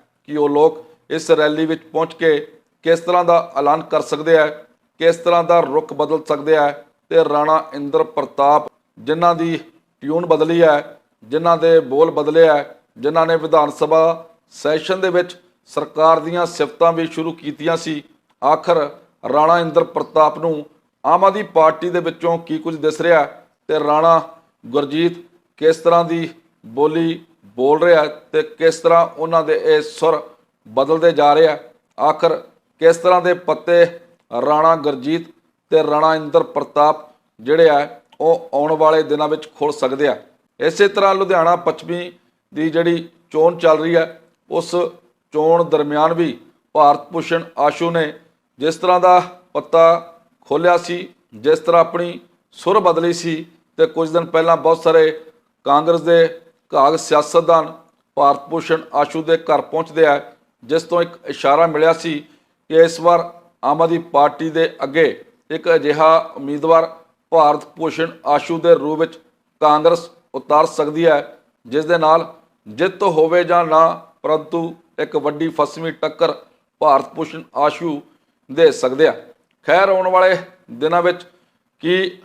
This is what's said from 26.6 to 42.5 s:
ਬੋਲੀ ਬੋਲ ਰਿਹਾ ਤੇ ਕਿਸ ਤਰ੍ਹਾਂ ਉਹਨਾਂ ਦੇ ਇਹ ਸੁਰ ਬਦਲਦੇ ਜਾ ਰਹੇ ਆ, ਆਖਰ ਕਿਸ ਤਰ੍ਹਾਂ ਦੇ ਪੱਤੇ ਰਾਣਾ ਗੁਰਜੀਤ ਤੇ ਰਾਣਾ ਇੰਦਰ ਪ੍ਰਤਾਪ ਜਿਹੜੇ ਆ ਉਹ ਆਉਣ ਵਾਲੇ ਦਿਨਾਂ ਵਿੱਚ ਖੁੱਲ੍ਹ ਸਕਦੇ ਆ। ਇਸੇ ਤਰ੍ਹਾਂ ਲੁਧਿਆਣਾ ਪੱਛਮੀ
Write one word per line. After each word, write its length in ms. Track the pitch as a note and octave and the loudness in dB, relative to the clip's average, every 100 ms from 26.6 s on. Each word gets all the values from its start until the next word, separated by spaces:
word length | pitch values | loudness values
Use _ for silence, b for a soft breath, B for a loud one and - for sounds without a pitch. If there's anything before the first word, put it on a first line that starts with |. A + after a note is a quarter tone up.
| A2+ | -16
ਬੋਲੀ 580 | A#2 D3+ D#3 E3 E3+ - _ | -2 -2 0 -4 -6 -12 _
ਬੋਲ 380 | G2+ A2 C3+ D3+ | _ -4 0 2
ਰਿਹਾ 240 | F3 E3 D3+ | 4 4 2
ਤੇ 360 | - _ D#3 | -6 _ -4
ਕਿਸ 360 | D#3 - E3 D#3+ | -4 -2 -2 0
ਤਰ੍ਹਾਂ 280 | E3+ E3+ E3 - | 2 2 2 -4
ਉਹਨਾਂ 240 | D#3+ E3 | -4 -2
ਦੇ 160 | D#3 D#3 | 0 -2
ਇਹ 180 | A#2 D#3 | 2 0
ਸੁਰ 480 | D3+ - E3 D#3 - _ _ _ _ | 0 -4 -2 -2 -6 _ _ _ _
ਬਦਲਦੇ 440 | A2+ C#3 D#3+ E3+ | -4 0 2 2
ਜਾ 220 | D3+ D3 | 4 2
ਰਹੇ 120 | D3 D#3+ | 4 4
ਆ, 120 | D3 - _ _ - | 2 -10 _ _ -4
ਆਖਰ 360 | C#3 D3+ E3 D#3 - _ _ _ | -2 0 0 -2 -10 _ _ _
ਕਿਸ 160 | D#3+ E3+ | 2 4
ਤਰ੍ਹਾਂ 240 | F3+ F3+ | 2 2
ਦੇ 140 | F3 | 2
ਪੱਤੇ 520 | F3 - D#3 - F3 E3+ - _ _ _ A#2 C3+ | -2 -2 -6 0 2 2 0 _ _ _ -6 -2
ਰਾਣਾ 300 | D3+ D#3+ E3 | 2 2 2
ਗੁਰਜੀਤ 500 | D3 C#3 C3 E3 E3+ _ _ _ _ | -2 -6 -6 -6 -8 _ _ _ _
ਤੇ 120 | D#3+ | 0
ਰਾਣਾ 320 | D3+ D3+ D#3+ | 0 0 0
ਇੰਦਰ 280 | D#3+ D3+ D#3+ | 0 0 0
ਪ੍ਰਤਾਪ 680 | D#3 - C#3+ - D3 D3 - _ _ _ | 0 -6 -6 0 0 0 -6 _ _ _
ਜਿਹੜੇ 280 | A#2 D#3 E3 | -2 2 4
ਆ 320 | C#3+ D3 - _ _ | 4 -2 -10 _ _
ਉਹ 300 | D#3 E3 - | -2 -2 -2
ਆਉਣ 180 | C3+ D3+ | -4 -2
ਵਾਲੇ 300 | D#3+ D#3 D#3+ | 0 2 2
ਦਿਨਾਂ 260 | D3 D3 D3+ | 0 -2 -2
ਵਿੱਚ 200 | D3+ - _ | -4 -8 _
ਖੁੱਲ੍ਹ 140 | D3 | -6
ਸਕਦੇ 360 | D3 C3 C3+ C#3+ | -4 -6 -2 -2
ਆ। 80 | B2 - _ _ _ | -2 -10 _ _ _
ਇਸੇ 280 | D3+ D#3+ G3+ | -4 0 0
ਤਰ੍ਹਾਂ 260 | G3+ G3 | 2 0
ਲੁਧਿਆਣਾ 420 | F#3+ F#3+ F#3 E3 F3 | 0 0 0 2 0
ਪੱਛਮੀ 560 | F3 D#3 D#3+ F3 F3 F3 _ _ _ | -2 -6 -8 -12 -12 -18 _ _ _